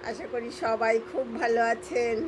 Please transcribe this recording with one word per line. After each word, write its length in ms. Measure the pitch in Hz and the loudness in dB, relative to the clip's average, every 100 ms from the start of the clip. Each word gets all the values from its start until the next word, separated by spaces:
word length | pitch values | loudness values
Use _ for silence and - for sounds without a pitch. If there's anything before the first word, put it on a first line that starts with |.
| 214 | -8
আশা 160 | 226 247 | -8 -6
করি 160 | 240 233 - | -6 -6 -2
সবাই 300 | 226 220 226 226 - | 0 2 4 2 2
খুব 160 | 294 247 226 | -4 -4 -2
ভালো 200 | 240 233 233 | 2 4 4
আছেন। 420 | 233 - 277 240 220 | 0 -2 -2 0 0